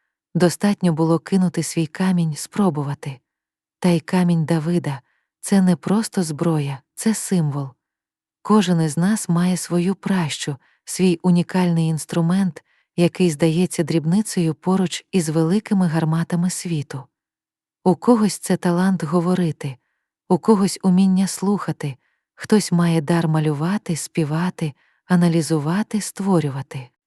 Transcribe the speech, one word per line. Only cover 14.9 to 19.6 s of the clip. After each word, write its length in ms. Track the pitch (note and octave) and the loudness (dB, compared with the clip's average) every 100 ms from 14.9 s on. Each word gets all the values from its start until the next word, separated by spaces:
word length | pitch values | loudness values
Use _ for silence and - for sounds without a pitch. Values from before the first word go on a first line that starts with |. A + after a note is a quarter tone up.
| - - | -4 -4
із 180 | F#3+ D#3+ | -2 0
великими 580 | D#3 D#3+ G#3 - G3 F3+ | 0 2 0 0 0 2
гарматами 640 | D#3+ D#3 D#3+ E3+ E3+ F3+ | 0 0 0 -2 -2 -2
світу. 540 | - F3+ D#3 C3+ C3+ - _ _ _ _ _ _ _ | -4 -4 -4 -6 -10 -14 _ _ _ _ _ _ _
У 120 | F#3+ F3 | 0 2
когось 420 | - A#3+ G#3 - | 4 4 2 -2
це 200 | - F3 | -4 -2
талант 460 | F3+ F3 F#3+ F#3 | 0 0 2 0
говорити, 760 | D3+ F3+ E3+ F#3 E3+ - | 0 0 0 0 0 -4